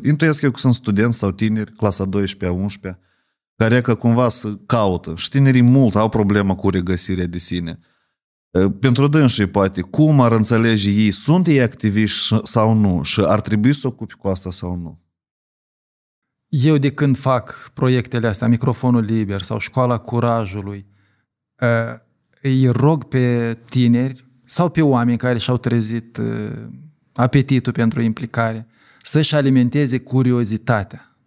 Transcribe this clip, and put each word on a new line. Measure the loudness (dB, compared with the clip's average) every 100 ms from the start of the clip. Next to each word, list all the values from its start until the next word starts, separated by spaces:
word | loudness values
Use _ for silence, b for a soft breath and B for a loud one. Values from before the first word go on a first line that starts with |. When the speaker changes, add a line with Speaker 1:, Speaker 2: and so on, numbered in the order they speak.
Speaker 1:
intuiesc | 0 0 2 2
eu | 0
că | 0
sunt | 0
studenți | 0 0 0 2 0
sau | -2
tineri, | -2 -2 -2 -6
clasa | -2 -2 0
doisprezecea, | -2 -2 -4 -4 -4 -4
a |
unsprezecea, | -4 -6 -10 -14 _ _ _ _ _ -2
care | 2
e | 2
că | 2
cumva | 0 2 2 2
să | 0 -2 -8 -2
caută. | 0 0 -2 -6 -6
Și | -2
tinerii | 2 4 6
mulți | 6 4 4 2
au | 2
problemă | 2 2 2 0
cu | 0 -2
regăsirea | -2 -2 -2 -2 -4 -4
de | -4
sine. | -4 -4 -8 -12 _ _ _ _ _ _ _ 0 0 0
Pentru | 0 2 2
dânsii, | 4 2 2 0
poate, | 0 0 -2
cum | -4 0 4 4
ar | 4
înțelege | 2 2 2 2 0 0
ei, | 2 2
sunt | 2 2 2 2
ei | 2
activiști | 0 -2 -2 0 0 0 0 0
sau | 0 2 2
nu? | 2 2 0
Și | 0 0 2
ar | 0
trebui | 0 0 2
să | 2
se | 0
ocupe | -6 -14 -10
cu | -6
asta | -6 -8
sau | -8 -8 -8
nu? | -10 -16 _ _ _ _ _ _ _ _ _ _ _ _ _ _ _
Speaker 2:
Eu, | 0 2 2
de | 0
când | 0 0 0
fac | 0 -2 -4 -16 -16
proiectele | -4 0 0 -2 -4 -4
astea, | -2 0
Microfonul | 0 0 -2 0 0
Liber | 0 -2 -4 -6
sau | -8 -8
Școala | -4 -2 0 -2
Curajului, | -4 -2 0 -2 -4 -8 -10 -12 -16 _ _ _ _ _ _ -4
ă, | -2 0 -4 -10 _ _ _ _
îi | -2 2 2
rog | 4 2 0
pe | -2 -2 0 0 -4 -8 -4
tineri | 0 2 2 0 -8 _ _
sau | -4 -2 0
pe | 0
oameni | 2 2 0 0
care | -2 -2
și-au | -2 -2
trezit, | 0 -2 -2 -6 -10 -8
ă, | -6 -6 -8 -12 -14 -18 -20 _ _
apetitul | -2 2 2 2 0 0
pentru | -2 -2 0
implicare, | -4 -4 -6 -4 -4 -6 -14 B B B
să-și | 0 0 2
alimenteze | 2 2 4 2 2 0 -2
curiozitatea. | -2 0 2 0 0 -4 -2 -2 -2 -12 _ _